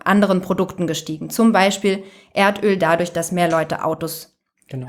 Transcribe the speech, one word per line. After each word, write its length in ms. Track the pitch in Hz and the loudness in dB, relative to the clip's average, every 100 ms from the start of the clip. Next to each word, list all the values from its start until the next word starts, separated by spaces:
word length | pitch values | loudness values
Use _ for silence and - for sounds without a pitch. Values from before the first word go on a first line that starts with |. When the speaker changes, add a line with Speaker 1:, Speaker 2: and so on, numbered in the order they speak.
Speaker 1:
anderen 380 | - 202 196 185 | 2 2 4 0
Produkten 440 | 185 185 185 - 170 | 0 -2 -2 -4 -4
gestiegen. 420 | 151 - 156 - | -4 -8 -10 -6
Zum 220 | - 226 | 2 4
Beispiel 520 | 208 220 - 202 190 - - _ | 4 2 2 -2 -2 -6 -20 _
Erdöl 440 | - 196 208 208 190 | 0 2 2 0 2
dadurch, 340 | 165 170 170 | 2 2 0
dass 200 | 170 165 | -4 -2
mehr 180 | 180 170 | 0 2
Leute 340 | 165 156 - | 2 0 -4
Autos, 560 | 160 160 160 - - _ _ _ _ | -4 -4 -6 -10 -16 _ _ _ _
Speaker 2:
Genau, 180 | 131 | -12